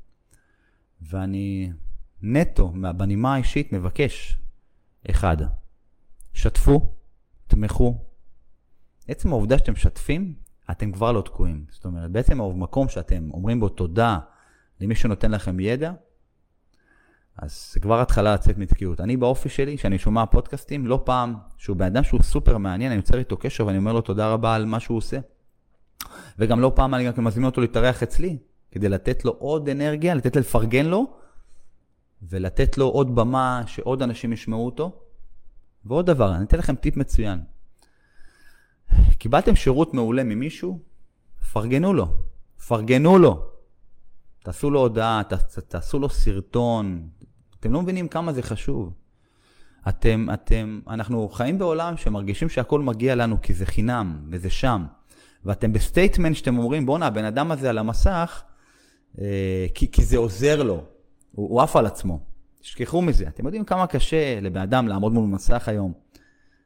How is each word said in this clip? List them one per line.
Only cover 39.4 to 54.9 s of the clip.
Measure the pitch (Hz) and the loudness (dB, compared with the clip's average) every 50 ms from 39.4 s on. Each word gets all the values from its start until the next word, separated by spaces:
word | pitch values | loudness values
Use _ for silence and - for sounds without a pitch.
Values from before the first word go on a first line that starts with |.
| - 240 202 | 4 4 2
שירות | - - 135 127 143 160 160 - | 4 4 4 4 4 2 2 0
מעולה | 131 117 113 120 131 131 | -2 0 0 0 0 0
ממישהו? | 117 104 113 131 160 - - - 180 190 165 - - - - - - _ _ _ _ - - - - - | 0 -2 -4 -4 -6 -8 -8 -8 -8 -8 -10 -14 -18 -20 -20 -20 -20 _ _ _ _ -8 -4 -2 -2 0
פרגנו | 110 107 120 127 139 175 196 196 | -2 -2 0 0 2 2 2 2
לו. | 139 90 82 - - - - - - - - _ - - - | 2 2 2 2 2 2 0 -4 -8 -16 -20 _ -18 -4 -4
פרגנו | 117 110 110 113 127 131 147 170 190 185 | -2 -2 2 2 4 4 6 8 8 8
לו. | 170 131 90 - - - - - - _ _ _ - - - - - - - - - - - - _ | 8 8 6 2 -4 -8 -10 -12 -20 _ _ _ -20 -20 -20 -20 -20 -20 -20 -20 -20 -20 -20 -16 _
תעשו | 92 90 - - 143 | -14 -8 -4 -2 0
לו | 143 139 | 2 2
הודעה, | 127 120 107 110 110 113 113 107 101 - | 2 2 2 0 -2 0 0 -2 -2 -4
ת-, | 101 | 0
ת-, | 92 - - - 95 | 0 0 0 0 -6
תעשו | - - - 90 - - - 139 | -12 -10 -10 -8 -6 -4 -2 -2
לו | 139 135 | -2 -2
סרטון. | - - - 110 101 98 98 - - 120 120 120 117 110 104 98 92 85 80 80 - _ - _ _ _ _ _ _ - | 2 4 4 4 2 0 -6 -4 -2 -2 0 0 0 -2 -2 -4 -6 -8 -10 -14 -18 _ -20 _ _ _ _ _ _ -6
אתם | - 104 123 | -2 0 0
לא | 165 180 | 0 0
מבינים | 180 185 185 175 160 | -2 -4 -6 -6 -6
כמה | - 160 170 170 147 | -6 -6 -6 -4 -6
זה | 127 117 | -6 -6
חשוב. | - 117 101 - - - 131 101 87 87 - _ _ _ _ _ _ _ _ _ _ _ _ - - _ _ - 101 | -6 -8 -6 -4 -4 -4 -4 -4 -8 -12 -16 _ _ _ _ _ _ _ _ _ _ _ _ -20 -20 _ _ -6 -6
אתם, | 95 - - 120 110 113 110 - 98 | -4 2 2 2 2 2 0 -4 -6
אתם, | - - - - 113 110 110 107 101 - - | -6 0 2 2 2 2 -4 -10 -12 -12 -10
אנחנו | 110 110 110 107 123 113 107 101 | -10 -8 -6 -4 -4 -4 -4 -6
חיים | - - 120 135 180 190 | -6 -6 -4 -4 -2 -2
בעולם | 190 170 160 160 165 170 170 | -2 -2 -2 -4 -4 -6 -8
שמרגישים | - - 113 104 101 101 98 101 - 156 165 | -4 -2 -2 -2 -2 -4 -6 -4 -4 -4 -2
שהכל | - 131 120 - 147 147 | -2 -4 -2 -2 -2 -2
מגיע | 143 127 113 107 120 135 127 | 0 -2 -4 -2 0 0 0
לנו | 120 120 117 107 98 - | 0 0 0 0 0 0
כי | - 92 | 0 0
זה | 85 95 | 0 0
חינם | - - - 104 120 123 120 104 90 80 73 73 78 | 0 0 2 2 2 0 -2 -4 -6 -6 -10 -10 -10
וזה | 85 87 85 92 | -10 -8 -4 -2
שם. | - - - 131 117 98 82 73 | -2 0 0 0 0 0 -2 -6